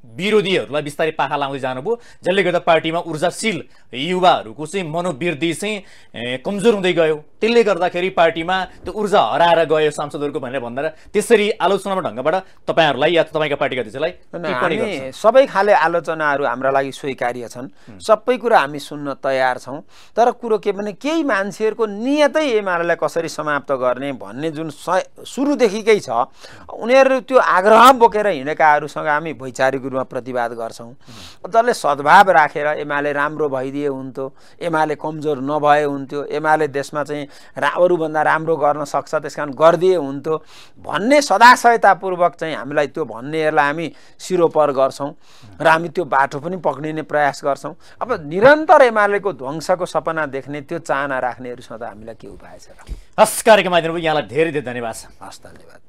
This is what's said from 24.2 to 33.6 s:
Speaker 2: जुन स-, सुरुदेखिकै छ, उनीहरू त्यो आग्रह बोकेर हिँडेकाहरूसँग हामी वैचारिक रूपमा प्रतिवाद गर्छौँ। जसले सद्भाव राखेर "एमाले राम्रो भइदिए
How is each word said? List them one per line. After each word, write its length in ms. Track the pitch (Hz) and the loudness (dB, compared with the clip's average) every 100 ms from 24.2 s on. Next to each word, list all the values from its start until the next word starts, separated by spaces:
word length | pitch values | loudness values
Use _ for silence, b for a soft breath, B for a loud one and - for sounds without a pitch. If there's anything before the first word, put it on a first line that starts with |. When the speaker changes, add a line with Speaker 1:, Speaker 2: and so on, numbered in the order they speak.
| 98 113 160 | -12 -8 -8
Speaker 2:
जुन 180 | 151 160 | -6 -10
स-, 380 | - - 185 - - - | -10 -4 -2 -4 -14 -14
सुरुदेखिकै 720 | - 285 269 233 202 208 208 | -4 -2 2 0 0 0 0
छ, 100 | 131 117 131 B B B B | 0 -4 -4 B B B B
उनीहरू 500 | - 220 262 269 262 | -10 2 4 6 2
त्यो 180 | 202 254 | 2 2
आग्रह 540 | 175 175 190 220 240 | 4 4 6 8 8
बोकेर 360 | 262 226 202 208 | 8 4 4 -2
हिँडेकाहरूसँग 800 | 160 131 156 156 151 147 - 156 | -2 -4 2 4 4 0 -6 -2
हामी 240 | 147 160 | -2 -4
वैचारिक 480 | 120 131 117 135 135 | -10 -12 -2 0 0
रूपमा 220 | 131 127 | -6 -6
प्रतिवाद 500 | 127 131 117 123 117 | -6 -8 -6 -4 -4
गर्छौँ। 400 | 117 113 - 117 123 B 113 92 B 185 | -6 -12 -12 -20 -20 B -20 -20 B 0
जसले 240 | 220 240 | 2 2
सद्भाव 580 | - 147 139 143 175 196 | 0 0 0 6 8 8
राखेर 360 | 170 147 156 147 | 6 4 0 -4
"एमाले 460 | 151 147 143 147 | -4 -4 -4 -2
राम्रो 360 | 143 143 151 151 | -2 -4 -2 -4
भइदिए 380 | 131 | -2